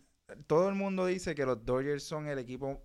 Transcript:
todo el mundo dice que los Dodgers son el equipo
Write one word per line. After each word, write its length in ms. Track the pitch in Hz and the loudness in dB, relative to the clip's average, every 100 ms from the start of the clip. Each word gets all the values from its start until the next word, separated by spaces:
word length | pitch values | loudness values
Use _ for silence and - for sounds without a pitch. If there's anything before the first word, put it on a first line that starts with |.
| _ _ - - - | _ _ -20 -12 4
todo 240 | 151 190 | 4 6
el 60 | 196 | 2
mundo 300 | 196 190 185 | 0 0 0
dice 280 | 185 185 | 0 -2
que 120 | 147 131 | 0 0
los 200 | 113 117 | 0 0
Dodgers 380 | 127 143 143 | 0 0 -2
son 240 | - 156 151 | -4 -6 -4
el 100 | 139 | -4
equipo 460 | 120 127 135 139 | -6 -6 -6 -8